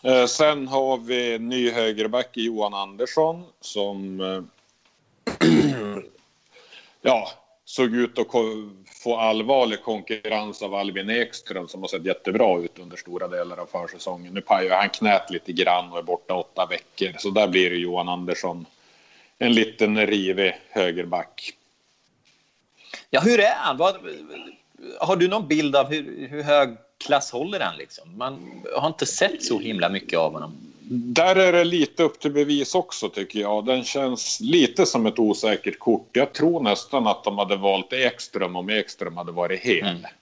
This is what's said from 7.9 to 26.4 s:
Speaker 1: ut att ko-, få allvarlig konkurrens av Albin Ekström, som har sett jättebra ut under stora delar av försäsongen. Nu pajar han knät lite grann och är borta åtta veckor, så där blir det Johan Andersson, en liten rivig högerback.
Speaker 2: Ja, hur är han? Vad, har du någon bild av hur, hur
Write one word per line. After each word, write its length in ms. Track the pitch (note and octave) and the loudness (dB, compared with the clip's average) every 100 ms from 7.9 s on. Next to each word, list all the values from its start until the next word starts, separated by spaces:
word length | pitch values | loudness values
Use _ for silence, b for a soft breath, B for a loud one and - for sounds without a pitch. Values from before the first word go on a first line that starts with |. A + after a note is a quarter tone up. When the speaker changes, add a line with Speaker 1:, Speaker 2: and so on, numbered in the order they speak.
Speaker 1:
ut 240 | A#2+ A#2+ A#2+ | 2 0 0
att 100 | A2 | 0
ko-, 420 | B2 A2 A2 G#2 F#2+ G2 - | 2 0 -4 -12 -18 _ -10
få 140 | A#2+ A#2 | -4 0
allvarlig 680 | A2+ A2 G#2+ C3+ A#2+ G#2 | 2 2 2 4 4 0
konkurrens 800 | - G#2+ F2 A2 A2 G#2+ G#2+ G2 | -4 -6 -6 -8 -4 -4 -4 -8
av 120 | G2+ | -6
Albin 360 | G2+ G2+ F#2+ G2 | -4 -4 -6 -4
Ekström, 580 | A#2 A2+ - - F#2 F2 | -2 -2 -6 -10 -10 -10
som 120 | F#2+ | -12
har 80 | F#2+ | -8
sett 160 | F#2+ | -6
jättebra 540 | F2 F2 - G#2 A2+ F2 | -4 -4 -2 2 4 2
ut 180 | E2+ - | -2 -12
under 180 | F2+ E2 | -18 -18
stora 320 | - F2 F2+ | -12 -10 -6
delar 280 | F2+ F2 F2 | -6 -6 -8
av 100 | E2+ | -10
försäsongen. 680 | F2+ F2 F2+ - F2+ F2 | -8 -10 -10 -12 -12 -10
Nu 60 | G2 | -12
pajar 360 | - G2+ F#2 F#2 | 0 2 4 2
han 100 | G2+ | 0
knät 420 | - A2 G2 - | 0 2 2 0
lite 220 | F2 - | -8 -6
grann 400 | F2 F2 F2+ F2+ | 0 2 2 0
och 60 | F2 | -10
är 40 | |
borta 320 | E2 F2 - | -6 -6 -4
åtta 320 | F#2 - - F2+ | -6 -6 -6 -4
veckor, 460 | F2 _ - F#2+ D#2+ | -6 _ -6 -6 -4
så 120 | G2+ | -2
där 180 | G2 G2+ | 2 4
blir 220 | F#2 F2+ | 4 2
det 60 | F2 | 0
Johan 320 | F2 F2+ F2 | -2 -4 -4
Andersson, 580 | F2+ F2+ F2 F#2 E2+ E2 b b b b b b b | -6 -4 -4 -4 -8 -14 b b b b b b b
en 160 | B2 | 2
liten 520 | A2+ A2 - G#2+ G#2+ G2+ | 2 2 0 0 2 2
rivig 480 | G#2 F#2+ F#2+ F#2+ - _ | 2 0 0 0 -2 _
högerback. 840 | - F2+ E2+ E2+ F2 - - - - _ _ _ _ _ _ _ _ _ _ _ B B B B | 0 0 0 -4 -6 -6 -12 -16 -16 _ _ _ _ _ _ _ _ _ _ _ B B B B
Speaker 2:
Ja, 100 | C3 | 2
hur 200 | F#3+ A#3+ | 6 6
är 140 | G#3 | 6
han? 220 | - D3+ C3 | 4 -2 2
Vad, 200 | F3+ F#3+ F3+ D3+ D3+ D3 - - _ _ - - | 2 0 -10 -14 -14 -16 -18 -20 _ _ -18 -4
har 160 | D#3+ F#3 | 0 2
du 120 | F3+ | 4
någon 200 | G#3 D#3 | 2 0
bild 280 | D#3 D3 C#3 | 0 4 2
av 100 | C3+ | 2
hur, 380 | D#3 C#3 - C3 | -2 -8 -12 -10
hur 140 | D3 | -8